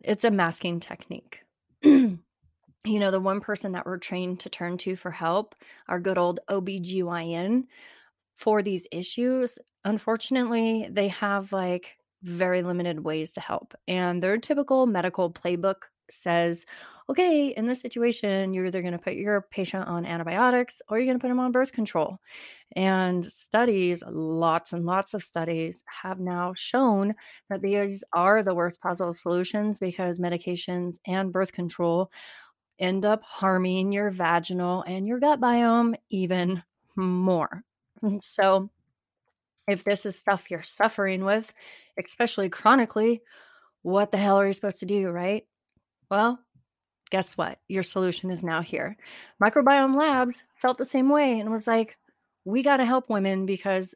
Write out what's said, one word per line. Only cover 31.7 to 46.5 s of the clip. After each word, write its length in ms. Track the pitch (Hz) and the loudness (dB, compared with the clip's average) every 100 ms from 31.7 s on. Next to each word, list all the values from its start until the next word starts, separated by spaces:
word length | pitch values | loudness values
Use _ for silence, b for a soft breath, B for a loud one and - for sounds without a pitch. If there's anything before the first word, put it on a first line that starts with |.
| - 170 170 190 B B B B _ _ _ | -2 0 2 -2 B B B B _ _ _
end 260 | 180 190 208 | -2 0 2
up 180 | 214 | 0
harming 680 | - - 190 185 185 185 190 | -2 -2 2 2 2 0 0
your 180 | 202 208 | 0 -2
vaginal 720 | 185 170 170 165 180 175 180 - | 0 2 2 0 -2 -2 -2 -4
and 200 | 190 202 | -6 -4
your 120 | 247 | 2
gut 200 | 285 277 | 2 4
biome 560 | 240 240 233 233 233 226 - | 4 4 4 4 2 -2 -6
even 540 | 190 180 180 180 185 - _ _ - | -4 0 0 0 -2 -6 _ _ -4
more. 680 | 185 180 185 175 151 185 - _ _ _ | 0 2 2 2 0 -6 -16 _ _ _
And 200 | 214 202 | -2 -2
so 480 | - - 196 190 196 - _ _ _ _ _ _ _ _ - | -4 2 4 4 2 -10 _ _ _ _ _ _ _ _ -4
if 160 | 190 | -2
this 220 | 202 202 208 | 0 -2 -2
is 120 | - | -2
stuff 340 | - 190 - | 0 -2 -2
you're 100 | 170 | -10
suffering 640 | - - 226 214 196 185 | -8 0 0 2 -2 0
with, 300 | 190 220 220 - B B B - | 0 0 -2 -14 B B B -12
especially 520 | 180 - 240 - 190 | -10 -2 -2 0 -2
chronically, 720 | - 214 269 233 220 226 233 B B B B B _ | 2 6 6 4 2 2 0 B B B B B _
what 300 | 175 190 208 | 0 0 2
the 60 | 196 | 2
hell 180 | 202 196 | 4 4
are 100 | 196 | 4
you 60 | |
supposed 280 | 190 202 - | 0 -4 -6
to 60 | 185 | -2
do, 220 | 202 190 | -2 0
right? 400 | 175 180 214 - _ _ _ _ _ _ | -2 -2 -2 -6 _ _ _ _ _ _
Well, 260 | 196 226 247 _ | 2 2 0 _